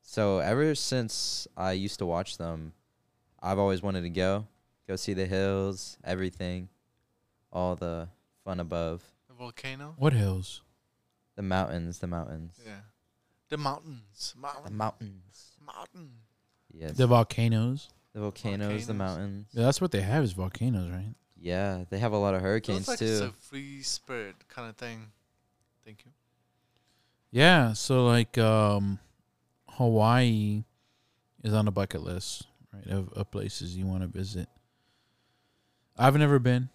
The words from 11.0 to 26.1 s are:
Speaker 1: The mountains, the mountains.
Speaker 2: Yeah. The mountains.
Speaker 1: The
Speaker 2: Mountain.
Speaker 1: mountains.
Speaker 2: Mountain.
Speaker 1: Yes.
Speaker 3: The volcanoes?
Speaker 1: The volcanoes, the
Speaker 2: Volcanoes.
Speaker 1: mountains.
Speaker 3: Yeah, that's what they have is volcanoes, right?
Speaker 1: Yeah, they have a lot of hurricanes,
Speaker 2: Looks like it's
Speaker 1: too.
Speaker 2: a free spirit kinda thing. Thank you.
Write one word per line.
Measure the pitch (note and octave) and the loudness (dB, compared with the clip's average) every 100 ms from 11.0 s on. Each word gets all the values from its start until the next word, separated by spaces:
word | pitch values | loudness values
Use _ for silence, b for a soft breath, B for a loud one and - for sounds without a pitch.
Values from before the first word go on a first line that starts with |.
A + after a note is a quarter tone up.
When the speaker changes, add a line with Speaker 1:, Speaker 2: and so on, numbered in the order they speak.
| _ _ _ - | _ _ _ -10
Speaker 1:
The | |
mountains, | G2 F#2 D2+ E2+ E2+ E2+ | -2 -2 -2 -4 -8 -8
the | F2+ | -8
mountains. | E2+ E2 D#2+ E2 F2+ A2+ | -6 -8 -12 -14 -18 -20
Speaker 2:
Yeah. | G2+ G#2+ _ _ _ _ _ _ | -20 -20 _ _ _ _ _ _
The | D3+ | -6
mountains. | C#3+ C#3+ E3 B2+ G2+ G#2 - A#2 | -4 -6 -12 -20 -20 -14 -14 -12
Speaker 1:
The | |
Speaker 2:
Mountain. | C#3 C#3 C#3+ G#2 | -14 -12 -10 -4
Speaker 1:
mountains. | G#2+ - G#2+ G2 F#2 - - _ D3 | -4 -4 -16 -16 -20 -20 -20 _ -20
Speaker 2:
Mountain. | - - F3+ D#3 A#2 A2 _ _ _ _ | -18 -18 -18 -20 -20 _ _ _ _ _
Speaker 1:
Yes. | D#2+ D#2+ D2+ | -12 -8 2
Speaker 3:
The | B2+ | 6
volcanoes? | A#2+ A2+ - A#2 A2+ A#2 C#3 - _ _ | 6 6 2 2 2 0 -2 -10 _ _
Speaker 1:
The | A2 | -8
volcanoes, | G#2 - A2+ G2+ G#2 G#2 A#2 | -8 -6 -6 -4 -4 -4 -4
the | |
Speaker 2:
Volcanoes. | G#2 | -4
Speaker 1:
mountains. | F#2+ F2 G2+ G2 G#2+ | -4 -4 -8 -10 -8
Speaker 3:
Yeah, | A#2 A#2+ | 0 2
that's | D3+ | 2
what | F3+ | 0
they | G#2 | -2
have | F#2+ C#3+ | 0 0
is | B2+ | 0
volcanoes, | F2+ F#2 - A#2+ G#2+ F2 | -2 -6 -2 -2 -2 -4
right? | F2+ G2+ A#2+ _ _ | -6 -8 -12 _ _
Speaker 1:
Yeah, | F2 F2+ G2 F#2 F2+ | -4 -2 -2 -4 -6
they | G2 | -2
have | A#2 | 0
a | G#2 | 2
lot | G2+ | 2
of | F#2+ | 2
hurricanes, | F#2+ A2 G#2+ F#2+ F#2+ | 2 0 0 -4 -2
Speaker 2:
Looks | A#3+ | -2
like | A2 | 0
it's | A2 | 0
Speaker 1:
too. | G2+ | -2
Speaker 2:
a | |
free | - - C3+ C#3 C#3 | -8 -16 -14 -12 -10
spirit | C3+ - - B2 G2+ F#2 _ | -8 -8 -8 -10 -10 -16 _
kinda | - A#2 | -14 -14
thing. | G#2+ A#2+ A2+ A2 _ _ _ _ _ _ _ - | -12 -12 -12 -16 _ _ _ _ _ _ _ -20
Thank | G#2 | -20
you. | B2 | -20